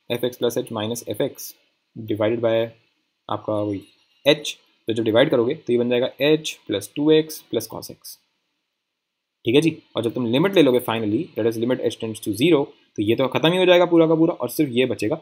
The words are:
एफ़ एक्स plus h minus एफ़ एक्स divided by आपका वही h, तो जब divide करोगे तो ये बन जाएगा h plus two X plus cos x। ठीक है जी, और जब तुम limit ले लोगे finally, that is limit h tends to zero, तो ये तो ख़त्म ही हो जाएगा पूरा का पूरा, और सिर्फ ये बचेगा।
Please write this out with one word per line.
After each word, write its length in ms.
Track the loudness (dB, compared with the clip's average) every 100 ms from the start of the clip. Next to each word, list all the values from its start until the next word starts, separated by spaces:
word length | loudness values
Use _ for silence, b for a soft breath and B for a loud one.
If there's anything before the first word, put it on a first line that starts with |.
| -8
एफ़ 160 | -4 -4
एक्स 120 | -2
plus 200 | -2 -2
h 140 | -6
minus 320 | -6 -6 -6 -8
एफ़ 120 | -4
एक्स 300 | -4 -6 -18 -18 _ _ _ -16
divided 440 | -8 -2 0 0
by 140 | 0 0 -2 -6 _ _ _ _ -8
आपका 240 | -8 -4
वही 280 | -4 -2 -6 -10 _ _ _ 0
h, 280 | 0 0 -14 _ _ -8
तो 60 |
जब 100 | -4
divide 260 | 0 2 4
करोगे 260 | 2 0 -4
तो 180 | -2
ये 60 | -2
बन 100 | 0
जाएगा 200 | 0 -2 -2
h 300 | 0 0 -2 -14
plus 240 | -4 -4 -2 -2
two 160 | 4
X 320 | 4 2 -8
plus 240 | -8 -8 -8
cos 240 | -14 -14
x। 240 | -18 -20 -20 _ _ _ _ _ _ _ _ _ _ _ _ 2
ठीक 100 | 2
है 60 |
जी, 160 | 2 -2 _ -4
और 80 |
जब 100 | -4
तुम 120 | -2 -2
limit 300 | 0 2 4
ले 60 |
लोगे 180 | 4 4
finally, 400 | 0 -4 -2 -2 -4
that 180 | -2 -2
is 80 | -2
limit 240 | -2 -2
h 140 | -2 -6
tends 260 | -10 -8
to 100 | -8
zero, 300 | 0 2 2 0 b b -6
तो 60 |
ये 120 | -2 0
तो 120 | 0
ख़त्म 240 | 2 0
ही 60 | 2
हो 80 | 4
जाएगा 200 | 6 6
पूरा 220 | 4 4
का 80 | 4
पूरा, 180 | 2
और 160 | 0 -6
सिर्फ 220 | -2 -2
ये 120 | 0 0
बचेगा। 340 | 0 -4 -4